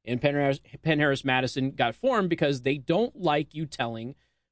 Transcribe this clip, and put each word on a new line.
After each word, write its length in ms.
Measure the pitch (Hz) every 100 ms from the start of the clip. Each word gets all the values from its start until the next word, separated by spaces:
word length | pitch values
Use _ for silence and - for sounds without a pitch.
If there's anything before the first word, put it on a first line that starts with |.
in 160 | 113 123
Penn 140 | 143
Harris, 280 | 143 139 139 - -
Penn 160 | 160 151
Harris 240 | 147 135
Madison 500 | 139 131 127 143 131
got 220 | - 120
formed 360 | - 262 233 185
because 320 | 165 151 139
they 160 | 127 147
don't 360 | 127 170 240 -
like 340 | 170 147 147
you 120 | 151 160
telling 480 | - 120 113 117 - _ _ _